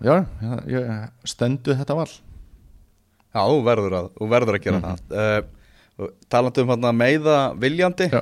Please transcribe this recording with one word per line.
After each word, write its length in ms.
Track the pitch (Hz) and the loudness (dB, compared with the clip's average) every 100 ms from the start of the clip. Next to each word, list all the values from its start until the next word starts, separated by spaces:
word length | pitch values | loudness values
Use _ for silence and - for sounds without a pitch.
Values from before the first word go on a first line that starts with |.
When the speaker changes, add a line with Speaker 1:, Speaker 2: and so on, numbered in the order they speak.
Speaker 1:
já, 220 | 117 175 180 - | 2 2 2 -6
já, 180 | 110 123 143 | -8 -6 -4
ég 420 | 127 120 110 110 - - | -4 -4 -8 -10 -16 -12
stendu 480 | - 120 131 135 135 | -4 -2 -2 -2 -2
þetta 200 | 143 156 | -2 -4
val. 140 | 160 - - - - - - - _ _ _ _ _ 110 | -4 -10 -20 -20 -20 -20 -20 -20 _ _ _ _ _ 0
Speaker 2:
Já, 60 | 101 | 2
þú 140 | 147 | 2
verður 300 | 117 110 98 | 4 2 2
að, 160 | 90 90 - | -2 -4 -6
þú 140 | 107 | 0
verður 260 | 120 113 101 | 2 2 0
að 60 | |
gera 160 | 98 90 | 0 -2
Speaker 1:
Mhm. 60 | 85 | -2
Speaker 2:
það. 320 | 90 - 104 | -8 -8 -2
Eh, 220 | 107 107 - - _ _ _ - | 0 0 -4 -12 _ _ _ -12
og 120 | 95 - - | -12 -12 -2
talandi 320 | 123 123 135 | 0 2 2
um 60 | 127 | 0
þarna 240 | 120 120 117 | 2 2 2
meiða 420 | 123 156 151 143 135 78 | 4 4 4 2 2 -2
viljandi, 500 | 131 165 180 175 180 | -2 0 0 0 0
Speaker 1:
Já. 120 | 143 | 0